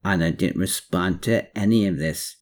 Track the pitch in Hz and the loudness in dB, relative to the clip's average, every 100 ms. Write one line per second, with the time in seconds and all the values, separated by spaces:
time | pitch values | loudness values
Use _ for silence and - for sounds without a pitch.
0 | 95 92 82 80 92 - 92 - - 90 | 0 2 2 0 -2 0 -2 -4 -2 0
1 | 87 87 - 113 - - 101 113 101 85 | 0 -2 0 0 -2 -2 2 4 2 0
2 | 80 76 - - | -4 -4 -10 -14